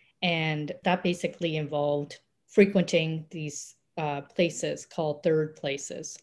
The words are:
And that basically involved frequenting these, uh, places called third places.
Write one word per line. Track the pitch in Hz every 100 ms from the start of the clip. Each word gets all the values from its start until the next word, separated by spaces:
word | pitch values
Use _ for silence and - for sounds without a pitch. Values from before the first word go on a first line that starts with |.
| _ -
And | 180 165 160 151 151 -
that | 185 180
basically | 180 175 - - 170 156
involved | 143 147 147 147 143 - _ _ _
frequenting | - 196 196 170 170 160 160 160
these, | 165 151 - - - _ -
uh, | 151 143
places | 143 - 170 - 151 147 -
called | - 156 147
third | 175 156 156 -
places. | 143 139 - - - -